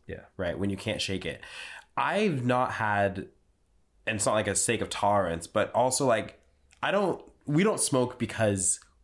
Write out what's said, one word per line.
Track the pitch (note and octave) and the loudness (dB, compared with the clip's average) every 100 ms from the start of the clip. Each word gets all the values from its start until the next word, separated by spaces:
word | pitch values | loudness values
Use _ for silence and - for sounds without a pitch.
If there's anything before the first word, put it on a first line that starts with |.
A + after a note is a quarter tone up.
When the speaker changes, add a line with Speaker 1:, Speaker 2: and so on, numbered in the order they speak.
| - | -14
Speaker 1:
Yeah. | - - - | -14 -14 -6
Speaker 2:
Right? | F2+ D#2 | -4 -2
When | G2+ | -2
you | G2 | -4
can't | - G2+ | -4 -4
shake | - F#2+ D#2+ | -2 -4 -6
it. | C#2+ - - - - - - | -10 -12 -16 -16 -16 -12 -4
I've | C3 F#3 G#3+ C#3 | -2 0 0 0
not | B2 B2 B2+ | 0 2 2
had, | - G#2+ G2+ G2+ F#2+ - _ _ _ _ _ _ _ - | 0 0 2 2 0 -10 _ _ _ _ _ _ _ -6
and | A2 | -2
it's | C3+ | 0
not, | |
like, | A2 G#2 | 2 2
a | |
sake | F#2+ - A2 | 0 0 0
of | F#2 | -2
tolerance, | - G#2 G#2 F2+ E2 - | -2 2 2 2 -2 -2
but | G#2 G2+ | 0 0
also, | G#2 B2+ B2 C#3 | 2 0 2 2
like, | A2 - - _ _ _ _ | 2 0 -10 _ _ _ _
I | C3+ | 0
don't, | F#3+ F#3+ - - _ - | 2 0 -2 -8 _ 0
we | D3+ | 4
don't | G3+ F3+ | 4 2
smoke | - C3 B2 - | 2 2 0 -2
because | A2 - A2 G2+ F#2 - - _ | -6 0 2 2 0 -4 -8 _